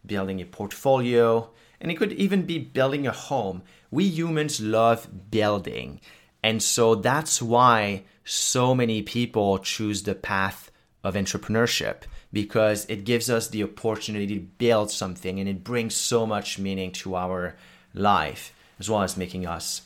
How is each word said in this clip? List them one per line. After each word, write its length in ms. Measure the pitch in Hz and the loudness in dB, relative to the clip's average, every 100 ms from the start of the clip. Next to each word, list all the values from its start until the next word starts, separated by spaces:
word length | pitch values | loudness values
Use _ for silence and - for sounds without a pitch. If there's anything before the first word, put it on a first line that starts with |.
| 98 | -6
building 340 | 101 95 95 | -4 -4 -6
a 40 | |
portfolio, 1040 | 90 - 101 - 139 135 120 120 117 113 113 _ _ _ | -8 -10 -10 -2 2 2 4 4 6 4 0 _ _ _
and 100 | - | -8
it 60 | 175 | -2
could 160 | 202 | -2
even 300 | - 196 190 | 2 2 2
be 180 | 156 165 | 0 -4
building 480 | 127 135 135 143 135 | -4 0 0 2 -2
a 20 | |
home. 520 | - - 139 98 92 - - _ | -4 -4 -4 -2 -8 -14 -20 _
We 140 | 120 | 0
humans 560 | 196 160 165 156 151 - | 2 0 -2 -2 -2 -4
love 720 | 107 110 117 113 - 95 - | 0 4 4 4 -2 -18 -4
building. 680 | 110 104 104 85 60 62 - - - _ _ | 0 2 0 -4 -8 -10 -14 -20 -20 _ _
And 180 | 113 110 | 0 0
so 320 | - - 113 | 0 4 6
that's 480 | 110 98 143 156 - | 6 4 0 0 -4
why 600 | 120 117 123 113 104 98 - _ | 2 6 8 6 2 -4 -10 _
so 480 | - - - 127 123 | -6 -2 0 2 4
many 300 | 127 117 110 | 4 2 -2
people 560 | 104 117 117 110 101 95 | -2 -2 0 2 2 2
choose 460 | - - 107 101 | -2 -4 -2 -2
the 100 | 104 | -4
path 560 | 95 - 98 95 - - _ _ _ | -6 -2 -2 -2 -4 -20 _ _ _
of 120 | 98 | -4
entrepreneurship, 880 | 95 95 - - 110 117 - 52 - - - - | -2 -4 -4 -2 2 2 0 -4 -8 -14 -16 -8
because 540 | 104 101 117 107 104 - | -6 -2 2 2 2 -4
it 160 | 107 | -6
gives 240 | 101 120 120 | -2 0 0
us 200 | 117 110 | -2 -2
the 160 | 107 | -4
opportunity 640 | 101 - 113 107 - 107 101 | -4 -2 -4 -4 -6 -4 -4
to 180 | 104 87 _ | -4 -8 _
build 340 | 120 110 104 | 4 4 2
something, 480 | - 95 87 92 95 | -4 -6 -6 -6 -4
and 80 | 98 | -4
it 160 | 95 | -6
brings 320 | 110 120 113 - | -4 -4 -2 -4
so 280 | - 120 | 0 0
much 320 | 110 104 - - | 0 -2 -4 -6
meaning 360 | 98 95 92 | -4 -4 -6
to 240 | 92 95 90 | -8 -6 -4
our 400 | 90 92 90 - - - _ | -4 -4 -6 -10 -20 -20 _
life, 600 | - 101 95 76 - - _ _ - | 0 4 4 2 -6 -16 _ _ -12
as 100 | 95 | -2
well 140 | 107 | 0
as 140 | 95 92 | 0 -2
making 280 | 90 92 | -6 -6
us 380 | 87 82 - - | -6 -6 -6 -10